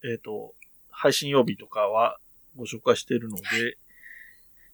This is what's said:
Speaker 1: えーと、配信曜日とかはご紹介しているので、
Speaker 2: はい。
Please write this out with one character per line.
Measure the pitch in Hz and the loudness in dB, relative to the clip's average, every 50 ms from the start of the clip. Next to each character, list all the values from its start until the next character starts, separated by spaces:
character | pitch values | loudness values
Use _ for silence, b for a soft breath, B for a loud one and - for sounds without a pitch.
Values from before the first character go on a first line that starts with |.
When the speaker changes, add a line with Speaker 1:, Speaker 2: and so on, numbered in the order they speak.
| - | -4
Speaker 1:
え | 123 117 | -6 -6
ー | 113 | -6
と、 | - - 107 107 107 - - _ - _ _ - _ _ | -6 -8 -8 -8 -10 -12 -18 _ -20 _ _ -20 _ _
配 | - - - 147 | -10 2 2 2
信 | 127 - 151 143 | 2 2 -2 2
曜 | 139 139 120 | 4 4 4
日 | 165 101 | 4 0
と | - 107 | -6 -10
か | - - 107 104 98 | -8 -2 -2 0 2
は | 107 110 117 - - - _ _ - - - - _ | 4 4 2 2 0 -4 _ _ -20 -20 -20 -20 _
ご | 131 120 | -14 -12
紹 | 104 117 110 | -10 -10 -2
介 | _ 131 113 | _ 2 2
し | - - | 2 2
て | - 123 | -2 -2
い | 120 | -2
る | 117 110 | -2 -4
の | 107 | -10
で、 | 90 | -8
Speaker 2:
は | - - - 113 117 123 | -6 -4 -2 -2 -2 -2
い。 | - _ _ B B B B B B B B B B B B B B B B B | -4 _ _ B B B B B B B B B B B B B B B B B